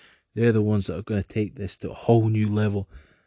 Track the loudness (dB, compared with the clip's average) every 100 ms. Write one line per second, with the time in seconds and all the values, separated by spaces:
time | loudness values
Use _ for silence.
0 | -20 _ _ 0 2 2 2 0 -2 -6
1 | -4 -4 -4 -4 -6 -6 -12 -10 -12 -4
2 | 4 4 4 2 0 0 0 -2 -6 -14
3 | -20 _